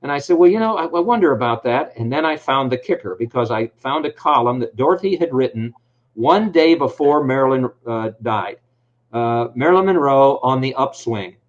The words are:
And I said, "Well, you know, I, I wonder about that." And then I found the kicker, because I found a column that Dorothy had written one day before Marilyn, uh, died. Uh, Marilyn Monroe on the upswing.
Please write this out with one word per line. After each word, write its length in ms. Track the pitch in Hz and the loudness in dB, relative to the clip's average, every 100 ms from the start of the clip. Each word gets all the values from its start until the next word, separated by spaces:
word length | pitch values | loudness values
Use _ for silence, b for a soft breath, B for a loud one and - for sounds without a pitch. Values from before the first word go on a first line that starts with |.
And 80 | 139 | -6
I 80 | 143 | -6
said, 180 | 139 175 | 0 4
"Well, 120 | 175 | 4
you 100 | 208 | 4
know, 180 | 220 208 | 0 -2
I, 80 | 165 | -4
I 140 | 175 | -4
wonder 320 | 175 240 175 | 0 2 2
about 320 | 127 120 113 | 0 -2 -2
that." 300 | 123 123 - - | -2 -4 -4 -6
And 140 | 117 | -6
then 140 | 139 160 | -2 -2
I 120 | 151 | -4
found 340 | - 135 131 | -2 -2 0
the 60 | 123 | -4
kicker, 380 | - 180 101 92 | -4 -6 -6 -8
because 320 | 117 127 113 | -6 -4 -4
I 180 | 113 117 _ | -2 -6 _
found 280 | 131 147 147 | -6 -4 -6
a 60 | |
column 480 | - - 143 120 127 | -6 0 2 0 -2
that 160 | 117 110 | -6 -2
Dorothy 400 | 139 185 196 175 | 0 0 0 -2
had 180 | 170 | -2
written 400 | 131 127 110 113 117 _ _ _ | 0 -2 -2 -10 -10 _ _ _
one 380 | - 123 185 214 | -4 2 2 2
day 240 | 165 160 165 | 2 4 4
before 480 | 139 - 143 147 | 0 0 2 2
Marilyn, 460 | 139 131 135 131 127 - 117 | 2 0 2 2 -2 -6 -8
uh, 240 | 117 110 110 | -6 -6 -6
died. 360 | 117 107 95 - _ _ _ _ _ | -4 -4 -6 -12 _ _ _ _ _
Uh, 380 | 117 117 117 120 123 | -4 -2 -2 -4 -2
Marilyn 320 | 147 185 190 | 2 4 4
Monroe 520 | 180 139 135 135 135 | 2 2 4 4 4
on 200 | 127 131 | 0 0
the 140 | 131 131 | -2 -2
upswing. 600 | 135 - - 113 92 95 | -4 -4 -6 -6 -6 -14